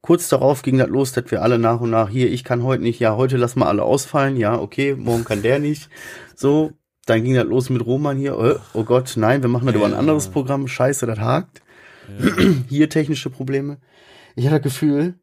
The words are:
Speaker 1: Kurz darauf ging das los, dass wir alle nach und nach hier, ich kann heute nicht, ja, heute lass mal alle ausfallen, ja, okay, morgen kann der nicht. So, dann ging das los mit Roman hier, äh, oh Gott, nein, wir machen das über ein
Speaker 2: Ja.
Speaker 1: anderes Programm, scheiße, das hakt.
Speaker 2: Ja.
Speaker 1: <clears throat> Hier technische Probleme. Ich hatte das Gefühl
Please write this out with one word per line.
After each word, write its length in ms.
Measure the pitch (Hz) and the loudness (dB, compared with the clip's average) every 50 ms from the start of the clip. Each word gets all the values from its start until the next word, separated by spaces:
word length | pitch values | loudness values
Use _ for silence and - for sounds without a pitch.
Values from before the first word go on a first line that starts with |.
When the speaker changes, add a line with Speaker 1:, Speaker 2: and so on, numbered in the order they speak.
| - | 4
Speaker 1:
Kurz 260 | - 170 170 - - | 4 2 2 4 0
darauf 340 | - 131 131 135 143 135 - | 0 2 2 2 0 0 0
ging 160 | 139 131 131 | 0 2 2
das 100 | 123 - | 2 2
los, 240 | 82 135 139 131 - | 0 -2 -2 -2 -2
dass 180 | 127 123 - | -6 -4 -4
wir 120 | - - 95 | -4 -2 0
alle 160 | 117 123 117 | 0 2 2
nach 220 | 113 113 117 117 | 2 2 0 0
und 100 | 120 117 | -2 0
nach 180 | 113 113 110 101 | 0 0 0 0
hier, 220 | 104 131 127 117 | 0 0 0 0
ich 140 | - 123 - | 0 -2 -4
kann 180 | - 127 120 120 | -4 -4 -2 0
heute 180 | 131 131 - 82 | -2 -2 -2 -2
nicht, 160 | 117 113 - | -4 -2 0
ja, 180 | 120 110 107 | 0 0 2
heute 200 | 107 131 131 131 | 2 0 0 0
lass 200 | 123 120 120 - | 0 0 0 0
mal 120 | 131 113 71 | 0 0 2
alle 140 | - 101 - | 2 0 0
ausfallen, 520 | - 131 143 - - - 151 139 139 135 | 0 0 0 -2 -2 -2 0 0 0 0
ja, 220 | 123 110 104 117 117 | 0 0 0 0 -2
okay, 360 | 90 101 - - 139 139 139 | -4 -6 -4 -2 -2 -2 -2
morgen 300 | 131 123 120 120 117 117 | -2 -2 -2 -2 -2 0
kann 180 | - 110 104 95 | -2 -4 -2 0
der 160 | 113 131 143 | 0 0 2
nicht. 300 | 147 147 151 147 - - - - - - - - - - - | 0 -2 -4 -4 -8 -20 -20 -20 -18 -18 -18 -18 -20 -20 -12
So, 380 | - - 135 143 156 156 156 156 _ _ _ _ _ _ | -2 0 2 4 4 2 0 -4 _ _ _ _ _ _
dann 160 | - 113 113 113 | 0 0 2 2
ging 100 | 123 131 | 2 2
das 100 | 127 113 | 2 2
los 240 | - 104 127 127 131 | 2 0 0 0 0
mit 140 | 131 120 113 | -2 -2 0
Roman 300 | 113 120 135 147 143 139 | -2 -2 -2 0 -2 -2
hier, 220 | 135 139 139 - - | -2 -4 -4 -2 0
äh, 180 | 110 123 151 - - - - | 2 2 2 0 -4 -8 -6
oh 100 | 117 110 | -4 0
Gott, 280 | 110 120 127 127 131 - | 2 2 0 0 0 -4
nein, 260 | 120 110 110 131 143 131 | 0 2 2 2 2 2
wir 60 | 123 | 0
machen 180 | 120 123 120 | 0 0 0
das 80 | 131 113 | 0 2
über 100 | 104 104 | 2 2
ein 60 | 101 - | 2 0
Speaker 2:
Ja. 60 | - | 0
Speaker 1:
anderes 300 | 135 156 156 151 - - | 2 2 2 0 -2 -2
Programm, 380 | - 147 135 127 139 139 139 131 | -4 -4 -2 -2 -4 -4 -4 -6
scheiße, 380 | 131 - 127 135 139 - - | -4 0 0 0 0 0 -4
das 120 | 117 110 104 | -4 -4 -2
hakt. 440 | 107 117 127 156 190 - _ - _ _ - - - - - - - - 101 101 | 0 0 0 0 -2 -6 _ -20 _ _ -20 -20 -20 -20 -20 -20 -20 -20 -10 -2
Speaker 2:
Ja. 240 | 143 - - - - 196 175 | -2 -2 2 4 2 4 4
Speaker 1:
<clears throat> 140 | 135 127 131 | 2 -2 -4
Hier 200 | 135 143 156 151 | 2 2 2 2
technische 400 | - 156 151 143 156 131 - - | 2 0 0 0 -2 -4 -4 -8
Probleme. 480 | 131 - 135 131 135 139 139 143 143 139 _ _ _ _ _ - - - - - _ | -8 -8 -8 -4 -4 -4 -4 -4 -10 -12 _ _ _ _ _ -20 -20 -20 -20 -16 _
Ich 100 | - 120 | -2 0
hatte 100 | 139 156 | 2 2
das 60 | 147 - 143 135 | 2 2 0 -4
Gefühl 400 | - - 151 143 143 151 180 180 _ | 0 0 2 2 2 0 -2 -4 _